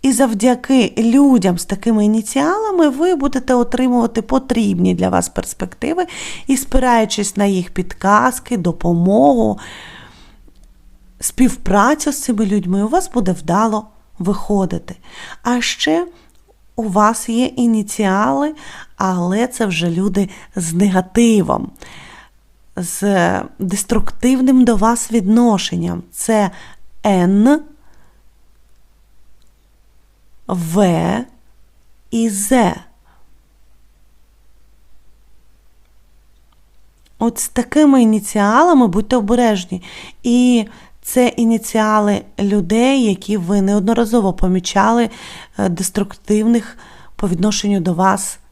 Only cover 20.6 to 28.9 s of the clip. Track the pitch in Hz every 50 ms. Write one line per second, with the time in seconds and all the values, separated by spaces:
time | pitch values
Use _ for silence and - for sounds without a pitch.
20.6 | 175 165 165 175 202 208 185 185 180 185 - 233 240 233 220 208 - - 65 57
21.6 | - - - - - - - - - - - - - _ _ _ _ _ _ _
22.6 | _ - - - 180 165 - - 196 202 196 185 170 175 180 - - - - -
23.6 | - 185 185 202 - - 233 214 - - - - - 247 262 262 254 254 269 254
24.6 | 247 233 226 208 202 226 240 240 - - 220 233 185 185 220 226 240 240 214 185
25.6 | - - - 175 170 175 175 175 175 _ - - - - 226 214 208 180 185 -
26.6 | - - - - - - - - - 214 196 185 175 175 190 202 214 254 294 311
27.6 | 302 - - _ _ - - - - - _ _ _ - _ _ - _ _ _
28.6 | - _ - _ - _